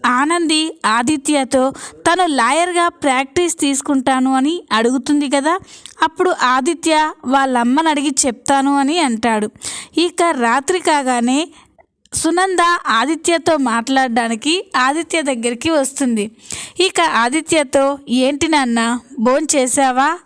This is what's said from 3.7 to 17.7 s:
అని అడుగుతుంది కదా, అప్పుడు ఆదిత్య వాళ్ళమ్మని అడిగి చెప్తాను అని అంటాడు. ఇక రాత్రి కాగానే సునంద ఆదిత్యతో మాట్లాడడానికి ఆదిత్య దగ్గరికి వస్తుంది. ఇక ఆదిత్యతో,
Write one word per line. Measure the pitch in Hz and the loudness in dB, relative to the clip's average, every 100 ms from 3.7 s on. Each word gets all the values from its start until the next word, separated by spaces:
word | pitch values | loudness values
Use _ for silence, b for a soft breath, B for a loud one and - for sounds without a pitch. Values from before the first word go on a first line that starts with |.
| 269 - 269 254 262 262 | -2 -2 0 0 0 2
అని | 262 269 349 - | 2 0 -2 -2
అడుగుతుంది | 214 233 262 - 294 285 | 0 2 0 0 0 2
కదా, | 277 285 370 B B B - | 0 0 -2 B B B -2
అప్పుడు | 320 320 370 349 | -2 0 -2 0
ఆదిత్య | 247 254 269 277 330 311 311 - - | 0 0 0 -2 0 0 0 -4 -2
వాళ్ళమ్మని | 269 269 247 240 269 330 | 0 2 0 2 2 2
అడిగి | 294 285 269 285 | 0 -2 0 -2
చెప్తాను | 226 - 277 269 277 | -4 0 2 2 2
అని | 269 349 | 0 0
అంటాడు. | 285 220 233 220 208 - B B B - | 0 0 0 -2 -4 -8 B B B -2
ఇక | 339 349 | -2 0
రాత్రి | 339 285 233 254 277 370 | 0 2 0 0 0 -2
కాగానే | 349 302 262 247 240 269 339 B B _ _ _ _ | 0 0 0 0 0 0 -2 B B _ _ _ _
సునంద | - 320 339 381 359 339 349 - | -4 0 2 2 2 2 0 0
ఆదిత్యతో | 220 254 320 330 339 339 311 | 0 0 0 0 0 2 0
మాట్లాడడానికి | 254 233 226 269 262 233 226 226 269 349 - 269 | 0 -2 0 0 2 0 -2 -2 -2 -2 -2 0
ఆదిత్య | 254 302 330 339 | 0 0 -2 -4
దగ్గరికి | 285 254 240 240 320 | -2 -2 -4 -4 0
వస్తుంది. | 320 269 - 262 220 208 B B B B - | 0 0 -2 -2 0 -4 B B B B -2
ఇక | 359 - | -2 0
ఆదిత్యతో, | 330 220 240 302 320 330 269 | 0 2 0 -2 0 0 2